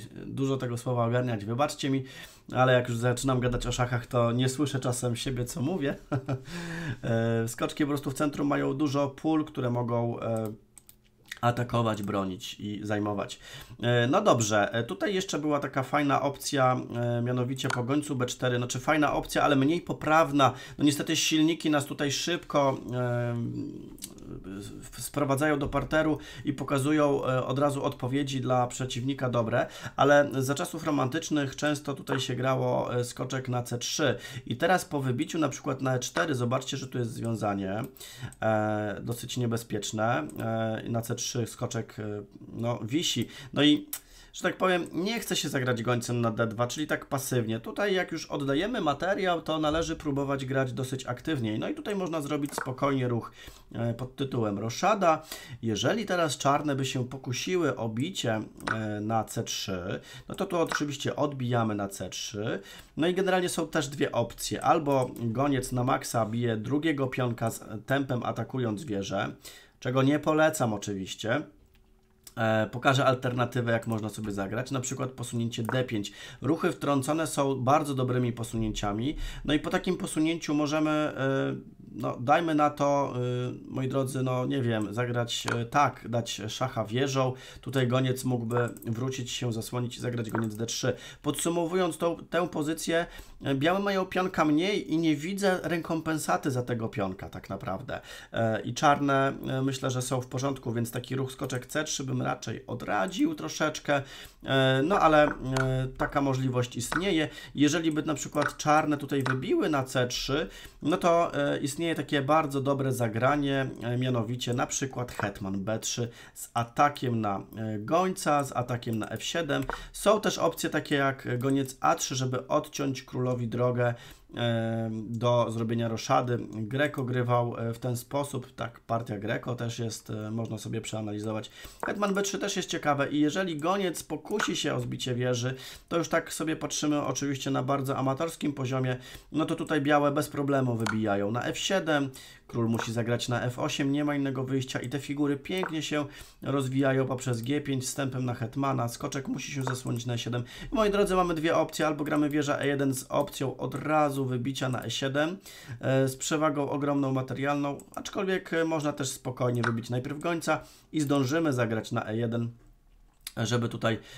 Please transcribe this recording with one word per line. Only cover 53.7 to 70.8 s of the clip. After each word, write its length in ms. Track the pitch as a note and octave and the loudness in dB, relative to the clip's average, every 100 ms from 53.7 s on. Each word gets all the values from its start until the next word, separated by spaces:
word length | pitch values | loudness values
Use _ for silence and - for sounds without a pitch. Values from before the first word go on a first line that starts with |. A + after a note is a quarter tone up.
e, 220 | A#2 A#2 | -4 -2
pod 220 | A#2 B2 | -2 -6
tytułem 440 | - C3+ B2 G#2+ G2+ | -6 -4 0 0 0
roszada. 600 | A2+ - F#3 G#3+ F3 D#3 - - - B2 | -4 0 2 4 4 4 0 -14 -14 -6
Jeżeli 440 | A2+ G2+ C#3 A3 | -2 2 2 2
teraz 320 | G3 F3+ D#3 - | 0 2 2 2
czarne 380 | C#3 D3 D3 | 2 2 2
by 100 | C3+ | 0
się 220 | C3 C3 A#2+ | 0 -2 -4
pokusiły 680 | C3+ - A#2+ F3+ F3+ D3 | -6 -6 -4 0 2 2
o 140 | - A#2+ | 0 -2
bicie, 520 | A2 E3 F#3+ B2 G#2+ - - - | -2 -2 -2 -2 -2 -4 -6 -4
e, 260 | A2 G#2+ G#2 | -2 -2 -2
na 220 | G#2+ A2+ | 0 0
C 200 | G#2+ A2+ | 0 -4
trzy, 580 | A2 - - - F#2 - - - - | -4 -4 -4 -4 -4 -6 -8 -16 -10
no 80 | |
to 100 | - | -6
tu 120 | G3 F3 | -2 0
oczywiście 580 | E3 - D3 C3 B2 | 0 0 -2 -4 -4
odbijamy 600 | - D3 C3+ B2 A#2+ A2 | -2 -2 -2 0 2 2
na 120 | G2+ G2+ | -2 -4
C 220 | - F#2 | -6 -8
trzy. 520 | - - G#2 A#2 F#3 - - - C#3 | -8 -8 -6 -4 -6 -8 -20 -10 -2
No 100 | E3+ | 0
i 60 | |
generalnie 360 | F3+ F#3 F#3 F3 | 2 2 2 0
są 180 | - D#3 | -2 -2
też 200 | D#3+ C#3 | -2 -2
dwie 240 | - C#3 | -2 0
opcje. 520 | A#2 G#2+ - - G#2 | 0 -2 -4 -6 0
Albo 480 | C3+ E3 C#3+ C3+ B2 - | 2 4 4 2 2 -2
goniec 520 | A#2 A2+ C#3+ C3 B2+ | -2 0 2 2 0
na 120 | B2 | 0
maksa 420 | B2+ C#3+ - A#2+ | 2 0 0 0
bije 320 | G#2+ A#2 A#2+ A2 | 0 0 0 0
drugiego 500 | A#2 D3 D#3+ C#3 C3 | 0 0 0 0 -2
pionka 420 | - B2 A2+ A2+ | 0 -2 0 -4
z 140 | - - G#2+ | -4 -10 -8
tempem 380 | - C#3 C3+ B2 | -2 0 0 -2
atakując 600 | A2+ A2+ A2+ C3 A#2 G2+ | -2 -4 -4 -2 -2 -2
wieżę, 520 | - G2 G2 G2 C3 - - - - - | -4 -4 -2 -2 -2 -6 -16 -20 -20 -8
czego 240 | B2+ C3 | 0 4
nie 160 | C3+ D3 | 4 4
polecam 540 | D#3 D#3 D#3 - A#2 | 4 4 4 4 0
oczywiście. 680 | G2+ | 0